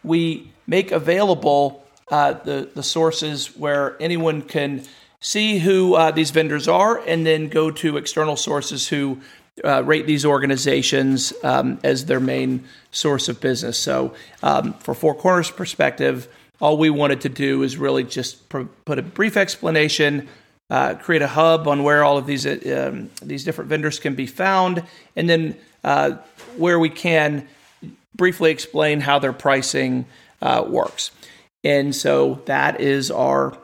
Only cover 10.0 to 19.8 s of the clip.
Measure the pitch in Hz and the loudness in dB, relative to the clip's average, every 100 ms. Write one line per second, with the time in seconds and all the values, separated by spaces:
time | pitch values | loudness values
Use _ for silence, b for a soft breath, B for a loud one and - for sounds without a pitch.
10 | 147 151 147 139 139 131 139 139 131 139 | 2 2 4 2 2 0 2 2 2 2
11 | 135 135 - - 135 131 131 131 135 131 | 2 0 -2 -4 0 0 0 -2 -2 -2
12 | 151 131 131 131 131 127 B B B - | -2 -2 0 -2 -4 -6 B B B -4
13 | 151 139 - 120 135 127 117 117 143 131 | -2 -2 -4 -4 -2 -2 -4 -6 -2 -2
14 | 131 B B B - - - - - - | -2 B B B 0 0 -2 -8 -8 0
15 | 160 147 185 180 160 - 175 - 143 - | 0 2 2 2 0 -8 -10 0 -2 2
16 | 139 127 127 b b _ 151 151 156 147 | -2 -2 -10 b b _ 0 4 2 4
17 | 147 131 139 127 139 135 135 139 139 135 | 0 0 -4 -4 -2 0 -2 -2 -2 -2
18 | 127 135 123 - _ 139 131 _ - 135 | -2 -8 -8 -12 _ -10 -10 _ -6 -6
19 | 165 - 214 - - - - 160 | -6 -2 0 0 -2 -2 -2 0